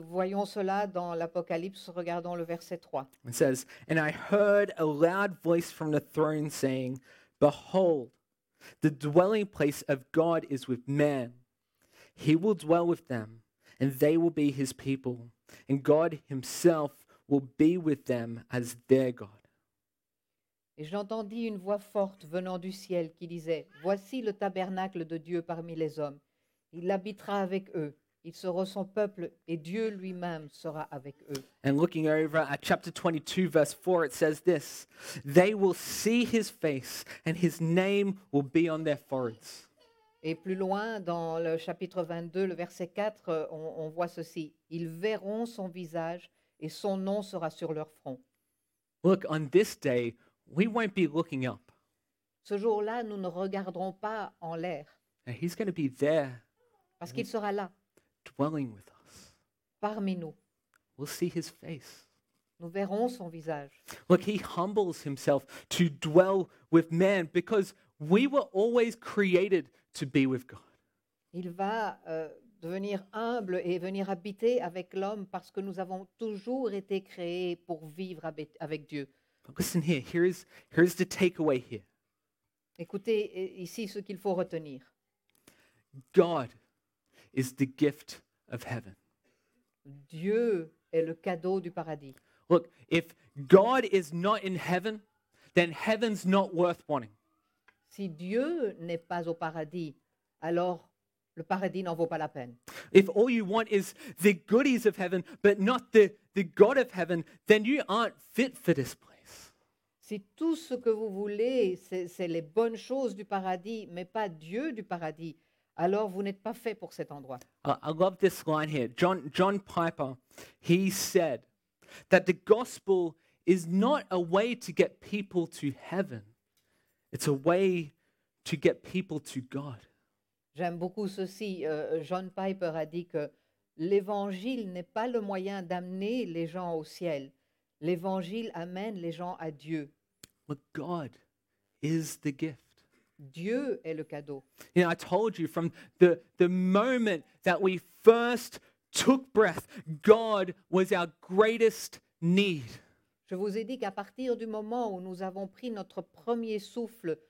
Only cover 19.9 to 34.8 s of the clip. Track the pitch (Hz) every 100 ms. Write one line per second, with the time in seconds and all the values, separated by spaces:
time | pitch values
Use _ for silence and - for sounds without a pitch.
19.9 | _ _ _ _ _ _ _ _ - 151
20.9 | 202 202 220 208 226 226 208 185 208 -
21.9 | 208 196 - 151 175 185 180 185 190 -
22.9 | 175 160 - 175 170 156 160 - - 170
23.9 | 196 196 262 220 202 202 190 175 185 190
24.9 | 185 160 165 160 175 170 165 170 160 156
25.9 | 151 147 143 _ _ _ _ _ 165 175
26.9 | 196 196 208 - 202 190 190 190 175 147
27.9 | - _ _ 165 - 185 180 190 196 190
28.9 | 214 202 196 170 - - 165 151 208 220
29.9 | 202 185 180 175 165 147 - 165 151 151
30.9 | 147 139 - - 139 - _ 135 139 170
31.9 | 160 156 156 156 160 139 139 - 170 175
32.9 | - 175 160 - - 185 156 147 - -
33.9 | 175 151 - 160 156 - 160 - -